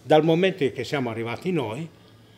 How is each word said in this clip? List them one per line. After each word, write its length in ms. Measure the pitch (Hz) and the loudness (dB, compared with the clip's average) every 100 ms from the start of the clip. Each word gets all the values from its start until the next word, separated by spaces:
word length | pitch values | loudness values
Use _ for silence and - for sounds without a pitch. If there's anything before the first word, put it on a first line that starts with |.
Dal 220 | 127 151 | 4 4
momento 400 | 160 165 190 - | 6 4 2 0
in 80 | 131 | -2
che 140 | - 113 | -4 -6
siamo 240 | 147 120 | -4 -4
arrivati 420 | 110 117 117 180 | -4 -6 -6 -4
noi, 380 | 170 110 120 165 - - - - | -2 -4 -6 -12 -16 -20 -20 -20